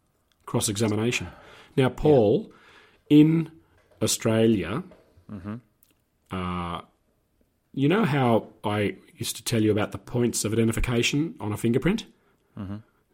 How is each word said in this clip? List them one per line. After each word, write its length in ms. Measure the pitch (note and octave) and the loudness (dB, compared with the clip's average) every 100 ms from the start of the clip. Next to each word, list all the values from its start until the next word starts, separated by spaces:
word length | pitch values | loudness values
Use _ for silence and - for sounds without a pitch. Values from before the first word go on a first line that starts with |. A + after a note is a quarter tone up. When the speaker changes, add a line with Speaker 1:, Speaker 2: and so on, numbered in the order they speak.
| _ _ _ _ - | _ _ _ _ -6
Speaker 1:
cross-examination. 840 | A#2+ A2+ G#2 A2+ G#2 A#2 B2 F2+ - - - - - | -4 -4 -2 -2 0 -2 -4 -8 -16 -20 -20 -8 0
Now, 140 | C3 | 0
Paul, 640 | - D3+ C#3+ G#2 B2+ - - - - _ _ - | 2 4 4 4 2 -2 -18 -20 -20 _ _ 4
Speaker 2:
Yeah. 80 | D3 | 6
Speaker 1:
in 340 | D3+ E3 D#3 - _ _ _ - | 6 4 -4 -12 _ _ _ -4
Australia, 800 | G#2+ - A#2 A2 A2+ G#2+ E2 A#2+ F#3 - _ _ - | -4 -2 0 4 4 4 0 -6 -8 -16 _ _ -18
Speaker 2:
Mm-hmm. 240 | G#2 G2 A#2 _ _ _ _ _ _ - | -14 -12 -14 _ _ _ _ _ _ -12
Speaker 1:
uh, 520 | F#2 F2+ F2+ F2 E2+ - _ _ _ _ _ _ _ _ | -8 -6 -6 -6 -10 -12 _ _ _ _ _ _ _ _
you 160 | - C#3+ | -2 0
know 160 | G3 F#3 | 2 0
how 440 | C#3+ B2 A2 - - | 2 2 2 0 -10
I 340 | G#2+ G#2+ G2+ - _ - | -4 -2 -2 -4 _ -12
used 180 | A2+ - | -10 -8
to 60 | |
tell 200 | - A#2 | -4 0
you 80 | G#2+ | 2
about 220 | G#2 G2+ | 0 -2
the 40 | G2 | -8
points 480 | - A#2+ A#2+ - G#2+ | -8 -2 -2 -2 -4
of 80 | |
identification 800 | A2+ A2+ A2 - A#2+ A#2+ C#3+ E3 - | 0 0 0 0 0 0 -2 -4 -6
on 120 | G2+ | -8
a 60 | G#2 | -4
fingerprint? 480 | A#2 B2 D#3+ A3 - _ _ _ _ - | 0 0 0 -2 -6 _ _ _ _ -14
Speaker 2:
Mm-hmm. 220 | G2 G#2 - _ _ | -12 -12 -16 _ _